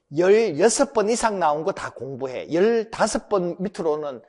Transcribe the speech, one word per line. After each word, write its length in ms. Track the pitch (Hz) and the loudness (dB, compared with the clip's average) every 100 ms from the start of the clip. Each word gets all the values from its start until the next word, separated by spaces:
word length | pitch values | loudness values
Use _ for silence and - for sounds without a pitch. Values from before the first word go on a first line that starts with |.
| _ 143 | _ 2
열여섯 760 | 185 214 226 143 220 - 277 | 6 6 4 2 2 4 0
번 160 | 226 202 | 0 0
이상 280 | 240 226 196 | 0 -2 0
나온 240 | 160 147 | 0 0
거 100 | 160 | -2
다 180 | - - | -6 -10
공부해. 640 | - 131 127 131 120 82 | -12 -12 -8 -8 -8 -4
열다섯 760 | 165 214 233 214 - 214 247 - | 2 2 2 -2 -2 -2 -2 -2
번 280 | 202 175 165 | -2 -2 -6
밑으로는 640 | 190 - 170 151 147 120 | -8 -4 -4 -4 -6 -12